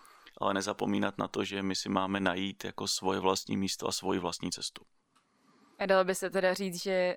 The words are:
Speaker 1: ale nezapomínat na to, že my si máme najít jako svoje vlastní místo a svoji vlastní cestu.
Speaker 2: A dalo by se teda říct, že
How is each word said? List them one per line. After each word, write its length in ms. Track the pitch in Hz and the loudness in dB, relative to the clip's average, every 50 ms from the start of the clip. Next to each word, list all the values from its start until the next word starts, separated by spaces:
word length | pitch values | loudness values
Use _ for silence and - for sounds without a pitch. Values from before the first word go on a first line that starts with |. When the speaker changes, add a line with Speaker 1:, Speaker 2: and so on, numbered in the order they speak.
| - - - - - - - - | -20 -20 -20 -20 -20 -20 -8 -2
Speaker 1:
ale 140 | 98 101 98 | 0 0 2
nezapomínat 640 | 98 95 101 101 - 104 101 101 101 101 98 101 - | 2 0 -2 -2 -2 0 0 2 2 0 0 -2 -2
na 100 | 101 95 | -4 -2
to, 160 | - 98 101 | -2 -4 -4
že 180 | 92 101 98 98 | -2 -4 -2 -2
my 140 | 95 95 | -2 -2
si 120 | - - 104 | -2 -2 -2
máme 320 | 98 95 95 95 98 98 | 0 0 0 0 0 0
najít 440 | 98 92 85 92 95 98 95 - - | 0 0 0 0 -2 -4 -6 -8 -8
jako 220 | 98 - - 104 | -8 -8 -6 -4
svoje 340 | 101 - - - 95 95 98 | -2 -2 -2 0 0 0 2
vlastní 360 | 92 95 95 92 - - 104 | 4 2 2 2 0 -2 -2
místo 320 | 101 98 95 - - - - | -2 0 -2 -2 -4 -4 -4
a 40 | - | -4
svoji 260 | - - 92 95 95 | -2 -2 0 0 0
vlastní 320 | 87 85 85 - - 90 | 0 -2 -4 -4 -4 -6
cestu. 320 | - - - - - - - - _ _ _ _ _ _ _ _ _ _ _ _ _ _ _ _ _ - | -6 -6 -6 -8 -10 -12 -18 -20 _ _ _ _ _ _ _ _ _ _ _ _ _ _ _ _ _ -2
Speaker 2:
A 80 | 202 | 2
dalo 180 | 190 190 190 190 | 6 6 6 6
by 100 | 180 190 | 4 2
se 160 | - - 180 | 0 -2 -2
teda 240 | 175 196 185 185 185 | 0 2 2 2 2
říct, 280 | - 202 190 170 175 - | 2 0 -2 -4 -4 -2
že 340 | 202 190 185 180 180 180 | 0 2 2 2 2 0